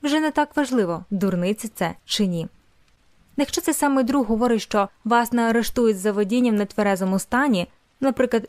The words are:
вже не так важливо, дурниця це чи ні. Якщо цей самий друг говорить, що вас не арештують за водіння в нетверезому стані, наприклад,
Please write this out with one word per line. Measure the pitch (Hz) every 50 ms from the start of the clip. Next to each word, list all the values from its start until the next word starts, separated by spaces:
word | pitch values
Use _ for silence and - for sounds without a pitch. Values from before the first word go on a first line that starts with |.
| -
вже | 285 294 311
не | 311 311
так | 302 302 294 294 -
важливо, | 302 285 247 262 240 202 170 170 165 180 -
дурниця | 202 190 196 190 185 175 175 190 214 - - 214 -
це | - 190 165 175 - _
чи | - - - 208
ні. | 185 175 165 165 - - - _ _ _ _ _ _ _ _ _ _ _ _ _ _ _
Якщо | - 285 - - 349
цей | - 339 294
самий | - 294 285 269 269 254
друг | 226 294 285 247
говорить, | 208 226 214 247 240 233 214 -
що | - - 208 196 - _ _ -
вас | 214 240 233 240 - -
не | 233 233
арештують | 226 226 233 220 - - 254 240 226 214 185
за | 185 214 202
водіння | 202 208 185 226 254 247 240
в | 214
нетверезому | 208 202 202 - - 208 202 196 180 190 185 190 190
стані, | - - - 247 285 294 220 180 175 - _ _ _ _ _ -
наприклад, | 269 269 - - 254 247 - 226 208